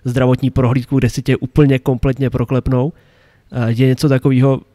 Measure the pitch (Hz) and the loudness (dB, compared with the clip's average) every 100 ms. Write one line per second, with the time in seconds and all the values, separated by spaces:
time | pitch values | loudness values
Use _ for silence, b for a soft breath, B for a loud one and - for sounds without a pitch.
0 | 127 127 127 127 127 - 120 143 - 139 | -6 0 2 2 0 0 0 0 0 0
1 | 117 - 131 131 131 - 143 131 147 127 | 0 -2 -2 -2 0 2 2 2 -2 -2
2 | 135 131 127 - 120 127 131 127 139 - | -2 -2 -4 -2 -2 -2 0 -2 -2 -6
3 | b b b b b 127 117 117 131 131 | b b b b b -6 -2 0 2 2
4 | 151 131 143 131 135 131 - | 0 2 2 2 2 0 -6